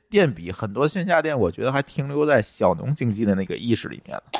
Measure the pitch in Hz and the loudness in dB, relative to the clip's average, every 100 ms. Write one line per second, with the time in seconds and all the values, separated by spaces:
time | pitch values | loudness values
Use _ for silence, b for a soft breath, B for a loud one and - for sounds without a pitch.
0 | _ 208 165 82 85 92 107 104 151 185 | _ 2 2 2 -8 -6 -6 0 0 0
1 | 170 165 156 139 90 - 117 139 - - | 0 2 2 2 0 0 0 0 -2 -4
2 | 139 143 151 135 104 - 95 85 123 147 | -4 0 4 4 2 2 2 2 -2 -2
3 | 120 104 107 95 95 - 117 113 - - | -2 0 0 0 -2 -6 0 0 -2 -12
4 | - - - | -12 -14 -8